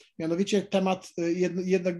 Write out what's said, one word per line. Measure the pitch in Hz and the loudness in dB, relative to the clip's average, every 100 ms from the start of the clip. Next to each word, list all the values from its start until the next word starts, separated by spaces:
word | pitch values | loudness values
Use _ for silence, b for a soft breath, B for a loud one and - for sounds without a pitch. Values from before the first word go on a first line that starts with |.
| b - | b -6
Mianowicie | 160 170 196 202 | -2 0 2 0
temat, | 185 196 190 185 - - | 2 0 2 0 -4 -4
e, | 170 | -2
jedno-, | 175 180 175 185 | 0 0 -2 0
jedno-, | 190 180 | 0 0